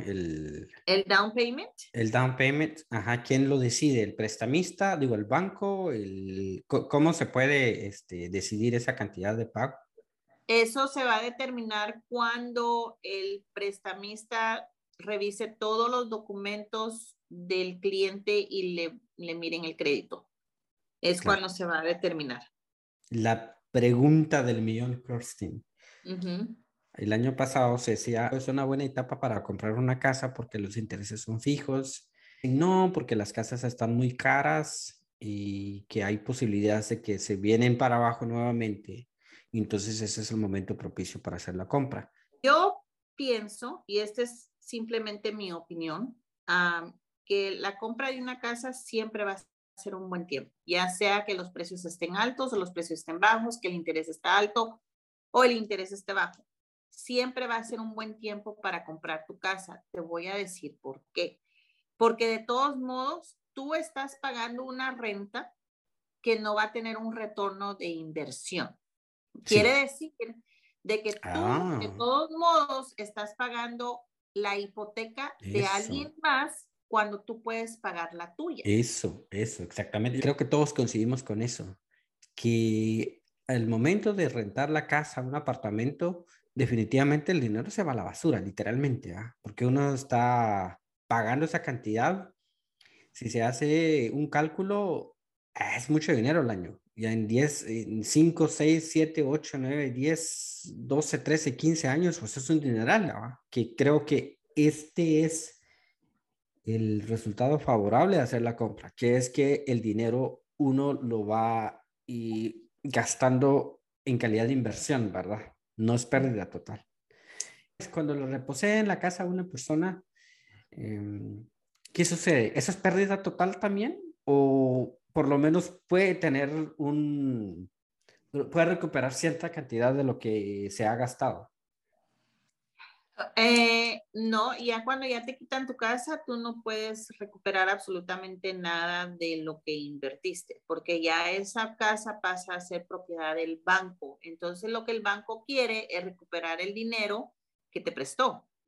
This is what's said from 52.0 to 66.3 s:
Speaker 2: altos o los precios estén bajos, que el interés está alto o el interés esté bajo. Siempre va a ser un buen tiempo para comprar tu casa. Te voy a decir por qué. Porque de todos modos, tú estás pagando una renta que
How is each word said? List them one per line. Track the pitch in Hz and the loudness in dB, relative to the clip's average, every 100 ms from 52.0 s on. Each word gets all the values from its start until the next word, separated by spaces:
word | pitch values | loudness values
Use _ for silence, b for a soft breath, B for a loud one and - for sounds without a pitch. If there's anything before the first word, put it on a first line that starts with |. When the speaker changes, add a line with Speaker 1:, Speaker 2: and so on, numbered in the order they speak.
| 170 190 | -4 0
Speaker 2:
altos | 247 254 262 | -2 0 -2
o | 214 | -2
los | 180 | -2
precios | 170 160 160 | -6 -6 -8
estén | - 165 | -8 2
bajos, | 208 226 233 233 | 4 4 0 -4
que | 185 | -4
el | 180 | -4
interés | 165 160 160 | -2 -4 -4
está | 156 175 196 | -4 2 4
alto | 208 226 226 - _ _ _ _ _ | 4 0 -2 -6 _ _ _ _ _
o | 240 | 4
el | 254 | 6
interés | 233 208 196 190 | 4 -2 -6 -6
esté | 202 - | -10 -4
bajo. | 196 180 - _ _ _ _ _ | -2 -2 -6 _ _ _ _ _
Siempre | - - 247 254 254 247 | -18 -4 -2 -2 -4 -4
va | 226 | -4
a | |
ser | 226 226 | -4 -8
un | 220 | -6
buen | 220 220 214 | -6 -6 -8
tiempo | 214 208 214 - | -10 -8 -12 -8
para | 190 170 | -6 -6
comprar | 160 160 170 156 - | -8 -12 -8 -8 -8
tu | 175 | -6
casa. | 190 190 - 165 _ | -4 -4 -8 -20 _
Te | 180 | -12
voy | 165 170 180 | -6 -6 -4
a | 202 | -6
decir | 196 - 143 - | -6 -10 -14 -12
por | 135 - _ | -14 -14 _
qué. | - 175 - _ _ _ _ _ _ | -4 -4 -6 _ _ _ _ _ _
Porque | 233 226 226 | 4 4 0
de | 220 | 0
todos | 226 247 285 262 | -2 0 0 -2
modos, | 254 254 269 339 - _ _ | -6 -4 -4 -6 -12 _ _
tú | - 277 320 | -12 -4 -4
estás | 320 269 277 - | -4 -8 -10 -8
pagando | 269 240 233 240 | -6 -4 -6 -6
una | 262 254 262 240 | -8 -6 -6 -4
renta | 226 202 202 240 359 _ _ _ _ _ _ _ | -6 -6 -8 -10 -10 _ _ _ _ _ _ _
que | 233 | 0